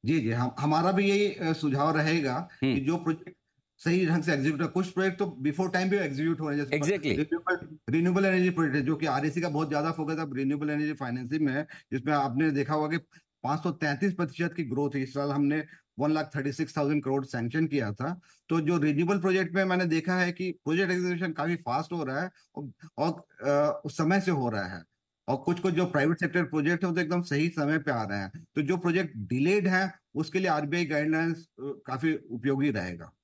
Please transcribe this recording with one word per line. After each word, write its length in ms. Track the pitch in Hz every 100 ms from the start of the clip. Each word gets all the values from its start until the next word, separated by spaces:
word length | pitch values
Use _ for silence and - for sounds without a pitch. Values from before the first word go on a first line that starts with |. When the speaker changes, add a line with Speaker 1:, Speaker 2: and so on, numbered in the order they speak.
Speaker 1:
जी, 160 | 110 160
जी, 100 | 113
हम, 240 | 120 123 -
हमारा 340 | 147 156 175
भी 160 | 185 196
यही, 260 | 202 208
अ, 180 | - 165
सुझाव 440 | 160 151 135 151 156
रहेगा 520 | 156 165 139 127 175 -
कि 120 | 135
Speaker 2:
हम्म। 120 | 131
Speaker 1:
जो 120 | 135 170
प्रोजेक्ट 400 | 170 160 - - _ _ _ _
सही 280 | 165 175 175
ढंग 160 | 170
से 100 | 151
एग्जीक्यूट 300 | 147 135 147
हो, 60 | 165
कुछ 220 | 180 185
प्रोजेक्ट 280 | - 190 180
तो 200 | 196 123
before 240 | 135 151 185
time 220 | 185 190
भी 80 | 202
एग्जीक्यूट 440 | 160 139 160 160
हो 80 | 156
रहे 100 | 143
हैं, 60 |
जैसे 140 | 139 147
Speaker 2:
Exactly। 300 | 147 196 147
Speaker 1:
रिन्यूएबल, 680 | 92 151 170 - 180 - - -
रिन्यूएबल 340 | 151 175 180
एनर्जी 260 | 196 185 180
प्रोजेक्ट 260 | 175 160 143
है, 60 |
जो 140 | 131 151
कि 100 | 156
आरईसी 340 | 131 147 147
का 80 | 175
बहुत 200 | 147 156
ज्यादा 240 | 147 156
फोकस 220 | 165 151
है, 60 | 156
अब 140 | 160
रिन्यूएबल 360 | 131 135 143 151
एनर्जी 220 | 151 151
फाइनेंसिंग 480 | 151 127 123 120 156
में 120 | 147
है, 140 | 131 156 - _
जिसमें 200 | 135 127
आपने 380 | 147 135 123 160
देखा 240 | 139 135
होगा 220 | 156 151 160
कि 240 | - - _ _
पाँच 200 | 127 151
सौ 80 | 175
तैंतीस 440 | - 151 143 202
प्रतिशत 400 | 185 165 127 175 170
की 80 |
ग्रोथ 260 | 143 127 143
है। 80 | 143
इस 120 | 131
साल 160 | 139 143
हमने 340 | 143 143 151 156 - _ -
वन 120 | 147
लाख 200 | 156 151 147
थर्टी 160 | 139
सिक्स 240 | 135 156 -
थाउजेंड 260 | 143 151
करोड़ 220 | 135 135
सैंक्शन 420 | 135 123 117 151 160
किया 260 | 139 110
था। 280 | 104 135 180 _ _ _
तो 120 | 165
जो 180 | 156 175
रिन्यूएबल 400 | 151 147 170 202
प्रोजेक्ट 360 | 185 185 175
में 100 | 175
मैंने 200 | 190 180
देखा 300 | 180 160 160
है 180 | 180 180
कि 200 | 175 185
प्रोजेक्ट 400 | - - 165 190
एग्जीक्यूशन 400 | 180 180 175 180
काफी 240 | 156 156 175
फास्ट 360 | - 131 -
हो 120 | 175
रहा 180 | 143 135
है 80 | 185 _ _ -
और, 140 | 143 - 160 -
और, 120 | 156 - - _ 127
अ, 340 | 143 147 147
उस 100 | 151
समय 260 | - 160 190
से 100 | 185
हो 180 | 156 120
रहा 160 | 110
है, 200 | 92 92 - _ _ _ -
और 80 | 135
कुछ-कुछ 380 | - 175 190
जो 120 | 170 180
प्राइवेट 340 | 151 143 170
सेक्टर 240 | 170 180
प्रोजेक्ट 400 | 151 151 147 175
है, 40 | 185
वो 60 |
तो 60 | 170
एकदम 220 | 160 180
सही 260 | 175 143 165
समय 300 | 165 143 160
पे 120 | 151
आ 120 | 120
रहे 160 | 107 104
हैं। 120 | 95 - -
तो 80 | -
जो 140 | 143 180
प्रोजेक्ट 400 | 175 170 175 113
डिलेड 520 | 101 123 151 208 190
है, 260 | 185 190 - _
उसके 240 | 143 156 190
लिए 100 | 190
आरबीआई 360 | 151 147 175
गाइडलाइंस, 540 | 165 151 151 160 165 160
अ, 240 | 165 -
काफी 520 | 135 139 - 127 160
उपयोगी 560 | 151 - 120 139 135 147
रहेगा। 420 | 104 90 87 82 _